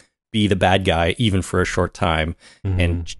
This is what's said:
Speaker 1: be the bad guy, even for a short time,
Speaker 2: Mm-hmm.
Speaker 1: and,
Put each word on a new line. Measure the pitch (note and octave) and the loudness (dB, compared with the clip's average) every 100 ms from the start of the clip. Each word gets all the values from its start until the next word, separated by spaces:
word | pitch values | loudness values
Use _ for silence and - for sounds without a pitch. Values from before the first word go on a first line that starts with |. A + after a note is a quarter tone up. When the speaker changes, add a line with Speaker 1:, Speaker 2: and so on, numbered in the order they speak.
| _ _ _ | _ _ _
Speaker 1:
be | A2 G#2 | 0 0
the | |
bad | F#2+ F#2+ G2+ | 2 2 2
guy, | F#2+ E2 E2+ - | 2 0 0 0
even | A#2 F#2+ | 0 0
for | - F2+ | 0 -2
a | |
short | F2 - F2 | 0 0 -4
time, | - F2+ D#2+ D#2+ - - - | -2 0 0 -2 -6 -16 -10
Speaker 2:
Mm-hmm. | G2 F#2 | -4 0
Speaker 1:
and, | F2 E2+ E2 | 0 0 -6